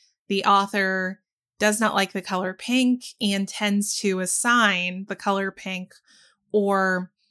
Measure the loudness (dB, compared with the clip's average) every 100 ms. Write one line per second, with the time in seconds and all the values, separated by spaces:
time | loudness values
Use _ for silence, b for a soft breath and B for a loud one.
0 | _ _ -4 0 4 4 2 0 0 0
1 | -4 -8 _ _ _ 0 0 2 2 0
2 | -2 -4 -4 -4 -4 -6 -2 2 4 2
3 | -2 -4 -2 0 -2 -2 0 0 0 -2
4 | -2 0 -2 0 2 4 4 2 -4 -6
5 | -8 -6 -2 0 -2 -6 -10 -10 -12 -18
6 | _ b b b _ 0 2 2 2 0
7 | -4 _ _